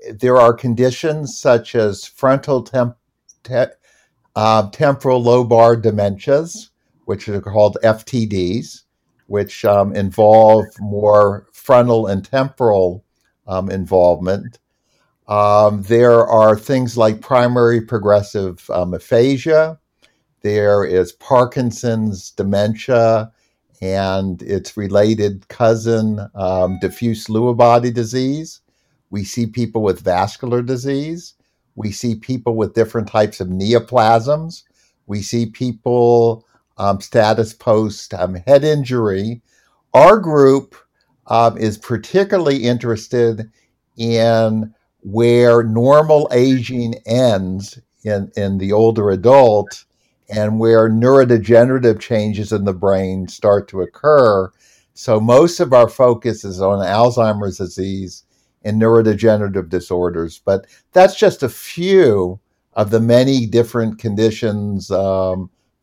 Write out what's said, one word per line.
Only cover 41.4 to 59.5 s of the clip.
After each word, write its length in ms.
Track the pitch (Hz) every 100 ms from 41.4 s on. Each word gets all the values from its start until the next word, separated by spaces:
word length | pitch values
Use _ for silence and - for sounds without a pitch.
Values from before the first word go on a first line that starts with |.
| 117 -
is 200 | 107 104
particularly 840 | - 110 - 185 196 196 156 139 120
interested 840 | 120 120 110 - 123 117 110 107 _ _ _ _ -
in 800 | 117 113 113 113 113 110 110 _ _ _
where 640 | 98 107 117 120 120 117
normal 640 | 117 110 127 147 156 151 151
aging 600 | 123 131 131 117 127 120 113 104
ends 720 | 120 127 101 92 95 98 - _ _
in, 280 | 107 104 98 -
in 220 | 101 98
the 160 | 95
older 380 | 104 113 113 101
adult 720 | 95 104 139 123 104 - - _ _ _ _ -
and 300 | 104 107 110
where 300 | 113 113 113
neurodegenerative 1120 | 110 123 135 127 117 98 117 123 131 120 104
changes 520 | - 113 107 101 104
in 140 | 107 98
the 80 |
brain 540 | 92 98 95 95 95 90
start 400 | - 107 101 -
to 120 | 95
occur. 680 | 87 _ 151 151 120 98 92 _ _ _ _
So 280 | - - 107
most 380 | 113 123 170 170
of 140 | 165
our 140 | 127 113
focus 560 | - 123 113 120 110
is 160 | 101 92
on 260 | 95 101 92
Alzheimer's 760 | 104 120 120 110 104 101 90
disease 640 | 92 - 98 98 92 - _ _ _ _
and 180 | 107 110
neurodegenerative 880 | 113 113 110 101 113 107 101